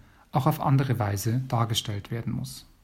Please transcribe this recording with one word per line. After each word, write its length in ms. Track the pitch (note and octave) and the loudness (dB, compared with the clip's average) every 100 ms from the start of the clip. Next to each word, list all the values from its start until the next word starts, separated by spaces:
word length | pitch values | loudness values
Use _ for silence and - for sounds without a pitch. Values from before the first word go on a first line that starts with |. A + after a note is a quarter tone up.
| - - _ | -20 -20 _
auch 160 | D3 D3+ | 2 2
auf 120 | D3+ | 2
andere 360 | D#3 C3+ C3+ A#2+ | 4 4 4 2
Weise 440 | G2+ G2+ A2+ B2 C3 | 0 0 0 -2 0
dargestellt 640 | A#2 A2+ G#2+ - G2+ - | 0 2 0 -4 -8 -6
werden 240 | A#2 - | -6 -4
muss. 320 | - C3 - - - | -6 -6 -12 -18 -20